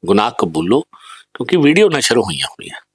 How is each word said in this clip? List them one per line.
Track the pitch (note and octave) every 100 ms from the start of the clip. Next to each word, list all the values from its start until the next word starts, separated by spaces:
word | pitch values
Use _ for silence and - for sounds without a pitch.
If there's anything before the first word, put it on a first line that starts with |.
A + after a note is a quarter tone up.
ਗੁਨਾਹ | E3 G3+ G#2+ -
ਕਬੂਲੋ, | E3+ D#3+ E3+ G#2 - - - - _
ਕਿਉਂਕਿ | - A#2+ F3+
ਵੀਡੀਓ | C#3+ E3 G#3
ਨਸ਼ਰ | D3 - A#2+
ਹੋਈਆਂ | G#2 E2 -
ਹੋਈਆਂ | - - - _